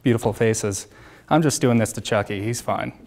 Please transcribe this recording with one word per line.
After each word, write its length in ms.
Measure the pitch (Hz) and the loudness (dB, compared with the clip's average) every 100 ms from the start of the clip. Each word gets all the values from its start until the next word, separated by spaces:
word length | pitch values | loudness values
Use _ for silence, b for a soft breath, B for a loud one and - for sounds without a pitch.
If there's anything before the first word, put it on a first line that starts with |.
beautiful 300 | 139 131 117 | 0 2 0
faces, 540 | 101 113 110 104 98 - b b b - | 0 0 0 -2 -6 -10 b b b 0
I'm 120 | 151 | 2
just 200 | 160 - | 2 2
doing 160 | 131 117 | 2 4
this 160 | 110 | 2
to 80 | - | -4
Chucky. 420 | - 110 101 101 | -2 -2 -2 -4
He's 160 | 107 120 | -4 -6
fine. 320 | - 98 120 - | -4 -4 -6 -12